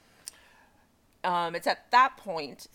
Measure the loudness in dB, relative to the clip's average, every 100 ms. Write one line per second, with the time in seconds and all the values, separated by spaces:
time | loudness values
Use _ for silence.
0 | _ _ -20 -20 -20 -20 _ _ _ _
1 | _ _ -4 -2 -2 -4 -4 -4 2 4
2 | 4 0 -10 -8 -8 -12 -20